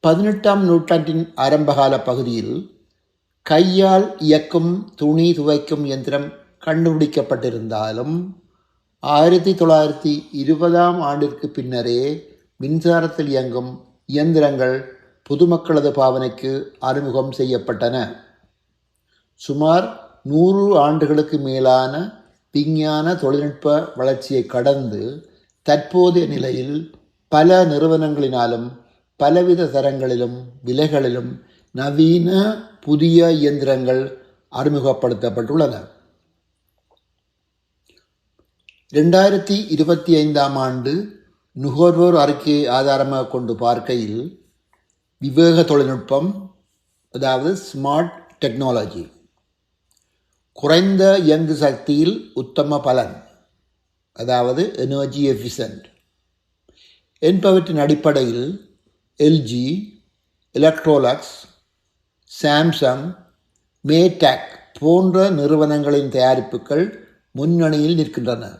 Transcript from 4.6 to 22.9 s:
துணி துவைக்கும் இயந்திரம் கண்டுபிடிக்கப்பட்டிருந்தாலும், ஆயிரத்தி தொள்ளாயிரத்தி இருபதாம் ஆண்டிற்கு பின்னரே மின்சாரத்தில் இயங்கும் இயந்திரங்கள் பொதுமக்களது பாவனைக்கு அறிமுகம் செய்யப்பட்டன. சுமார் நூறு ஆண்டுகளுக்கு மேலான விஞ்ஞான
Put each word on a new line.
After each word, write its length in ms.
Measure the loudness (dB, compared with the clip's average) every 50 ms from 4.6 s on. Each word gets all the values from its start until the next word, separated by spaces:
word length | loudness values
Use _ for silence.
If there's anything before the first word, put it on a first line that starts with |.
| 0 0 -2 -4 -6 -12 _
துணி 300 | -4 -2 0 2 2 2 2 2
துவைக்கும் 520 | 0 0 0 0 0 -2 -4 -6 -4 -4
இயந்திரம் 440 | -6 -6 -6 -6 -4 -6 -6 -6 -8 -14 -20 _ _ _ _ -6
கண்டுபிடிக்கப்பட்டிருந்தாலும், 1500 | -4 -2 0 0 0 2 0 0 0 0 -4 -2 -2 -4 -4 -4 -6 -6 -6 -10 -8 -6 -6 -6 -6 -6 -6 -6 -6 -6 -6 -6 -8 -14 _ _ _ _ _ _ _ _ _ _ _ _ _ -4
ஆயிரத்தி 500 | 0 2 4 6 6 4 4 2 0 0
தொள்ளாயிரத்தி 600 | 2 4 4 4 4 4 2 -2 -4 -4 -4 -4 -4 -6 -12 -10
இருபதாம் 680 | -8 -2 0 0 0 2 0 2 2 2 2 0 -2
ஆண்டிற்கு 480 | -4 -4 -2 -2 -4 -4 -4 -8 -12 -10
பின்னரே 520 | -10 -10 -10 -6 -6 -6 -4 -2 -2 -2 -2 -4 -6 -8 -12 -20 _ _ _ _ _ _
மின்சாரத்தில் 680 | -6 -4 -4 0 2 2 2 2 0 -2 -4 -6 -6
இயங்கும் 440 | -2 -2 -2 -4 -4 -6 -8 -8 -8 -12 -16 -20 _ _ _ _
இயந்திரங்கள் 680 | -6 -4 -2 0 2 2 4 2 2 2 0 -2 -2 -2 -4 -6 -12 -20 -20 _ _ _ _ _ -8
பொதுமக்களது 600 | 0 2 2 2 2 0 0 0 0 2 2 0 0
பாவனைக்கு 840 | 2 2 2 2 0 -4 -6 -8 -8 -8 -6 -6 -6 -8 -12 _ _
அறிமுகம் 540 | -6 -4 -4 -4 -4 -4 -4 -4 -4 -4 -4
செய்யப்பட்டன. 760 | -6 -4 -2 -2 -4 -4 -6 -6 -4 -4 -4 -4 -4 -6 -8 -10 -18 -20 _ _ _ _ _ _ _ _ _ _ _ _ _ _ _ _ _ _ _ _ _ _
சுமார் 520 | _ -10 -8 -4 -2 2 2 2 2 0 -2 -8 -14 -20 -20 _ _ _
நூறு 560 | -2 2 2 4 4 4 2 2 2 4 4
ஆண்டுகளுக்கு 600 | 4 2 2 0 0 0 0 0 0 -2 -4 -6
மேலான 560 | -4 -4 -4 0 2 4 4 2 2 -2 -4 -6 -8 -8 -12 -18 _ _ _ _ _ _ _
விஞ்ஞான 600 | -4 -2 -2 -2 -2 -2 -2